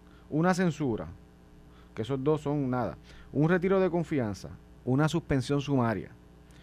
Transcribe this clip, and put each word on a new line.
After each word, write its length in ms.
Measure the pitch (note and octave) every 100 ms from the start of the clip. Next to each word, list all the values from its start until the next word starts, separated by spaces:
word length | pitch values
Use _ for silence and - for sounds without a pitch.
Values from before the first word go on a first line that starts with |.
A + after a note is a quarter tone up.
| - - -
una 240 | D3+ F3+
censura, 540 | F3+ F3+ D3 C#3 G#2 D#2+ E2+ - - - - - - - -
que 60 |
esos 180 | A2 C3+
dos 180 | C#3 D3+
son 280 | D3 D3 C3
nada, 280 | B2+ G2+ - - - -
un 160 | C3 D#3+
retiro 300 | F3+ F#3 F#3+
de 100 | F#3
confianza, 600 | E3+ D#3+ D3 G#2+ F#2 D2 - - - B2+
una 220 | C3 D3+
suspensión 520 | E3 - C#3 A#2+ C#3+
sumaria, 500 | C#3 C3+ A#2 F#2+ A#1+ - - - - -